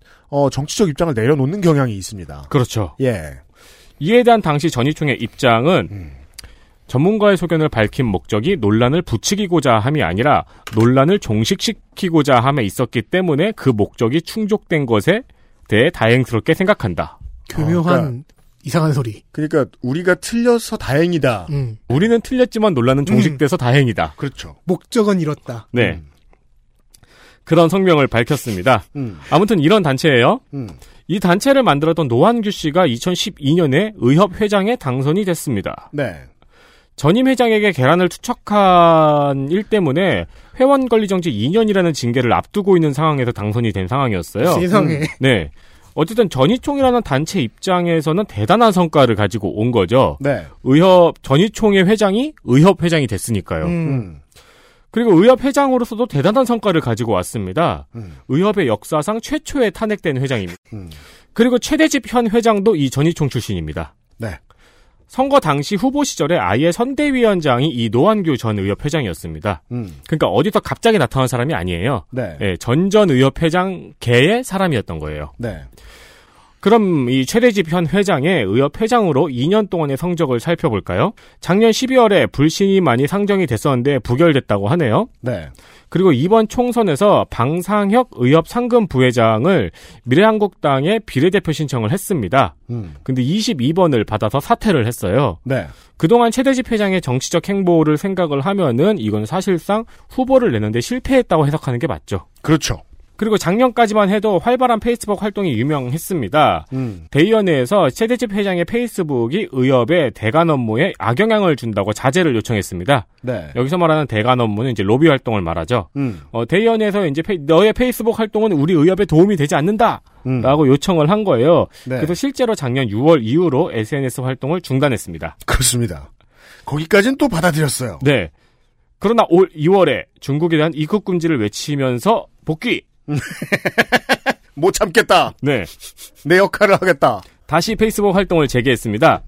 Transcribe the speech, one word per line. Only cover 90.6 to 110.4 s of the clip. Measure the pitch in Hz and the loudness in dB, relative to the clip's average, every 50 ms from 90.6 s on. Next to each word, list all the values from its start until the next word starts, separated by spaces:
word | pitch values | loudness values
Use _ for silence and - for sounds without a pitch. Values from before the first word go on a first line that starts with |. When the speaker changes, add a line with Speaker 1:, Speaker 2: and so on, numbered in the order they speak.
| - 151 139 135 139 175 214 226 - | -2 0 0 2 0 0 0 -2 -4
Speaker 2:
비례대표 | - - 131 139 185 180 196 - 165 147 | -4 -2 0 0 2 2 0 -2 -2 -4
신청을 | - 156 135 - 120 110 107 - | -4 -4 -4 -4 -4 -2 -2 -2
했습니다. | - - - 196 156 104 87 120 135 120 87 - _ _ - | -4 -4 -4 -4 -4 -2 0 2 2 2 0 -2 _ _ -12
Speaker 1:
음. | 120 117 104 82 76 71 - | -10 -10 -10 -12 -14 -14 -8
Speaker 2:
근데 | - 131 127 123 | -6 -2 -2 0
이십이 | 127 175 220 208 247 214 135 117 139 165 | 0 0 -2 -2 -4 -4 -2 -2 -2 2
번을 | 185 185 170 135 113 101 | 2 2 2 2 0 0
받아서 | - 110 - - 107 - 139 | -2 -2 -4 -2 -2 -2 -4
사퇴를 | - - 233 - - 220 180 139 110 | -2 -2 -2 -2 0 0 0 2 0
했어요. | 92 - - - 92 95 131 143 113 90 - - | 0 -2 -4 -4 -2 0 0 0 0 -4 -6 -6
Speaker 1:
네. | 120 131 120 87 71 - - _ _ _ | -6 -6 -6 -6 -8 -14 -20 _ _ _
Speaker 2:
그동안 | _ - 165 233 240 240 233 220 | _ 0 2 4 4 4 2 0
최대집 | - 254 269 269 247 240 - 240 | 0 0 0 0 0 -2 -4 -2
회장의 | 208 214 196 190 185 | -2 -2 0 -2 -2
정치적 | - 131 123 131 - - - 170 - - | -2 -2 -4 -4 -4 -2 -4 -4 -2 -2
행보를 | 202 196 190 175 170 165 156 151 151 | -4 -2 0 2 2 4 4 2 0
생각을 | 147 - 196 190 185 180 151 143 139 | 0 -2 -4 -4 -2 -2 -2 -2 -4
하면은 | 135 190 202 202 180 139 117 120 160 208 220 165 | -2 -2 -2 0 0 0 0 2 2 2 0 0
이건 | 110 107 101 107 107 | -2 -2 -2 -4 -4
사실상 | 110 156 185 185 208 185 160 - - 196 220 226 - - - - - | -4 -6 -4 -2 -2 -4 -4 -2 -4 -4 -4 -4 -8 -16 -20 -20 -10
후보를 | - - 262 247 269 262 240 202 123 | -4 -4 0 2 2 4 4 2 0
내는데 | 104 107 107 107 117 | 0 -2 -2 -2 -4
실패했다고 | 127 - 247 262 - - 269 254 233 - 180 156 151 | -4 -4 -6 -6 -2 0 0 2 2 2 2 2 2
해석하는 | 143 147 156 - 139 123 120 | 0 0 -2 -4 -4 -4 -4
게 | - | -4
맞죠. | - 98 78 - - 104 90 - _ _ _ - | -4 -6 -8 -8 -8 -8 -8 -8 _ _ _ 0
Speaker 1:
그렇죠. | 147 156 151 - - 113 78 - _ - - - - _ | 0 0 0 0 -2 -6 -8 -10 _ -20 -20 -20 -20 _
Speaker 2:
그리고 | - 214 226 214 | -6 -2 -2 0
작년까지만 | 185 - 160 185 226 262 254 220 247 233 208 214 214 202 180 | 0 0 -2 0 2 2 0 2 2 0 2 2 2 2 2
해도 | 202 214 196 220 196 170 | 0 0 0 0 0 0
활발한 | - 233 247 247 254 240 233 214 | 0 0 0 2 2 0 0 0
페이스북 | - 240 240 226 - 214 202 175 196 | 0 -2 -4 -4 -4 -6 -6 -4 -4
활동이 | 214 202 208 196 175 123 | -6 -4 -4 -4 -2 -2
유명했습니다. | 107 120 147 156 143 127 123 131 165 - - 196 160 117 90 - 151 147 117 90 80 82 - 127 | -2 -2 -2 -2 -4 -4 -4 -6 -8 -6 -6 -6 -6 -4 -2 0 2 2 2 2 0 -4 -8 -8
Speaker 1:
음. | 131 131 117 101 87 80 - | -8 -8 -8 -8 -12 -16 -4
Speaker 2:
대의원회에서 | - 139 165 208 220 220 202 180 156 135 123 127 202 202 170 135 | 0 2 2 4 2 2 2 2 0 0 0 0 2 2 2 0
최대집 | - - 233 220 247 233 247 214 196 | 0 -2 -2 -2 -2 -2 -4 -4 -4
회장의 | 214 202 196 185 175 170 | -4 -2 -2 -2 -2 -4
페이스북이 | - - 233 247 226 - - 175 147 139 120 117 117 143 214 202 - | -2 -4 -4 -4 -4 -4 -6 -4 -2 -2 -2 -2 -2 -2 -4 -6 -4
의협의 | - 131 127 131 135 127 117 120 165 180 151 - - | -2 -2 0 2 2 2 2 2 0 0 0 -2 -4
대간 | - 107 110 113 156 | -4 -4 -2 0 2